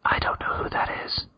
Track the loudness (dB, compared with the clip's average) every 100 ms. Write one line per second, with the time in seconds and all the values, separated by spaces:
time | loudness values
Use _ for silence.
0 | 2 2 2 0 -2 0 0 0 -2 -2
1 | -4 -4 -4